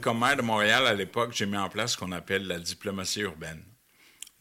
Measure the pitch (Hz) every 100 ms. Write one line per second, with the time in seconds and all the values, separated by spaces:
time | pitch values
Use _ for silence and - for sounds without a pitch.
0 | 127 117 123 139 117 107 104 120 127 104
1 | 92 - 117 - 101 101 95 104 120 -
2 | 92 87 - 98 95 87 85 90 101 98
3 | 92 104 101 80 80 80 87 _ _ _
4 | _ _ - -